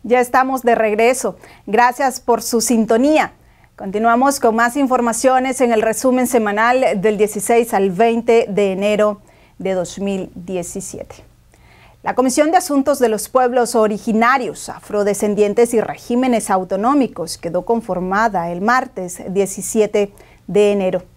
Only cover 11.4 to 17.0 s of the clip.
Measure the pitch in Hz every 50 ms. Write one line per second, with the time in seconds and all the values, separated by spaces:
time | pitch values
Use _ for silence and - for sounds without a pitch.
11.4 | _ _ _ _ _ - - - - - _ _ - 185 196 - 254 262 240 311
12.4 | 294 311 349 359 349 - 285 277 269 302 277 240 247 233 214 208 - - - 254
13.4 | 254 247 247 254 233 220 - 233 220 208 214 202 - 233 196 220 220 240 262 277
14.4 | - 170 156 - - - - - - - - 208 202 208 202 202 220 208 208 196
15.4 | 208 208 202 233 240 240 240 220 202 - 151 - - - 240 247 262 254 240 214
16.4 | - - 202 185 185 180 190 190 208 247 294 294